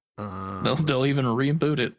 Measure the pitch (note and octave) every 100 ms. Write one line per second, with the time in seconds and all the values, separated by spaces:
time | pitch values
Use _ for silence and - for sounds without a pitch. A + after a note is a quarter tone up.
0 | _ - G#2 F#2 F#2+ F#2+ A2+ C#3 D3+ C3
1 | C#3 C#3 B2+ A#2 C#3 D#3 D3+ C#3 B2